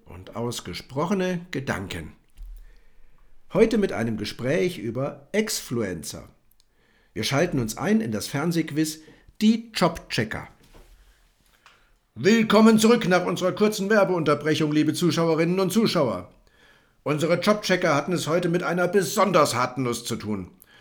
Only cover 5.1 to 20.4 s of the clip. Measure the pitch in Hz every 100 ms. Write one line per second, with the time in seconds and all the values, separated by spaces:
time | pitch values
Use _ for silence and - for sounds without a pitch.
5.1 | - - 202 214 - - 117 101 85 73
6.1 | - - _ _ _ _ _ _ _ _
7.1 | - 107 135 175 156 113 - 160 220 220
8.1 | 104 - 143 165 165 156 143 156 156 -
9.1 | - - _ 214 226 - - 175 - -
10.1 | - 113 - - - _ - - - _
11.1 | _ _ _ _ _ - _ _ _ _
12.1 | - 151 226 220 214 220 220 220 233 170
13.1 | 180 180 180 180 - 214 214 196 214 190
14.1 | 180 147 143 143 156 156 151 151 143 175
15.1 | 156 170 156 170 185 190 196 208 180 131
16.1 | 92 92 _ _ _ _ _ _ _ -
17.1 | 147 160 170 190 208 - 180 180 143 147
18.1 | 170 147 170 175 170 143 175 180 196 170
19.1 | - 196 170 147 123 123 - 127 113 -
20.1 | 113 104 104